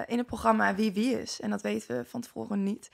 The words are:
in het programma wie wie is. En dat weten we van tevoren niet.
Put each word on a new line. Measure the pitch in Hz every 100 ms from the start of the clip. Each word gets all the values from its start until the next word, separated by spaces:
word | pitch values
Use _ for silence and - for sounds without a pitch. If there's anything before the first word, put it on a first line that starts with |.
| -
in | 240
het | 247
programma | 220 226 220 202
wie | 196 220
wie | 190 247 226
is. | - -
En | 208
dat | 202
weten | 208 214 - 247
we |
van | 240 247
tevoren | 226 - 220 202
niet. | 196 226 -